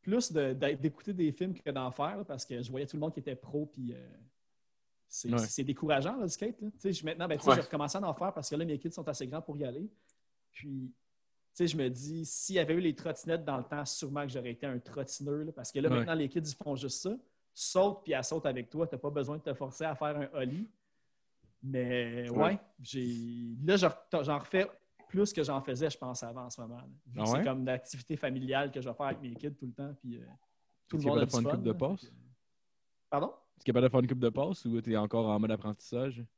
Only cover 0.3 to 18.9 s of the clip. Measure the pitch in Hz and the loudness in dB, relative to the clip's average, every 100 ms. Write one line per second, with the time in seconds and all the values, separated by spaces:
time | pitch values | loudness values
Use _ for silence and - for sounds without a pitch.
0.3 | 160 139 131 143 147 151 - - 185 160 | 2 2 2 0 2 0 -2 -6 0 0
1.3 | 139 185 175 - 135 131 - 147 202 202 | 2 -4 -2 -4 -2 -4 -2 -2 -2 -6
2.3 | 135 - 123 120 131 139 156 156 156 135 | -8 -6 -6 -4 -4 -4 -2 -4 -4 -6
3.3 | 127 - 147 151 - 123 127 123 120 120 | -8 -4 -4 -4 -6 -8 -8 -14 -20 -20
4.3 | _ _ _ _ _ _ _ _ - 120 | _ _ _ _ _ _ _ _ -8 0
5.3 | 120 110 - 139 135 151 139 147 254 190 | 2 2 0 -2 0 4 4 4 0 -2
6.3 | - 208 226 214 - 196 175 156 165 185 | -2 -4 -4 -8 -4 -2 0 -2 -2 0
7.3 | 147 - 127 123 151 147 190 196 143 185 | 4 8 8 6 0 0 0 -2 0 -2
8.3 | 170 135 151 170 143 165 165 151 135 131 | -2 -4 -2 0 -2 -4 -6 -6 -4 -4
9.3 | 147 160 147 135 123 208 _ _ _ _ | -6 -6 -4 -4 -4 -8 _ _ _ _
10.3 | _ _ - 147 135 127 - _ _ _ | _ _ -16 -10 -8 -8 -12 _ _ _
11.3 | _ _ - 175 151 127 127 143 165 156 | _ _ 0 2 4 0 0 -4 -4 -4
12.3 | - - 185 151 165 175 147 170 - - | -4 0 2 4 4 2 0 -6 -6 -2
13.3 | 165 156 135 123 147 139 - 143 143 139 | -2 0 -2 -2 -4 -4 -4 -4 -4 -4
14.3 | 131 123 117 143 123 - 147 131 - 143 | -4 -6 -6 -4 -4 -6 -8 -6 -6 -2
15.3 | 147 156 156 123 143 151 123 117 160 139 | -2 -2 -6 -6 0 4 4 4 2 2
16.3 | 170 151 135 - 135 139 - 185 240 - | 0 -4 -6 -4 -2 -2 -4 -4 -6 -10
17.3 | _ _ - - 185 202 196 - 139 123 | _ _ -6 0 4 4 2 -2 0 0
18.3 | 160 151 127 120 151 165 | 0 0 -2 -4 -2 -2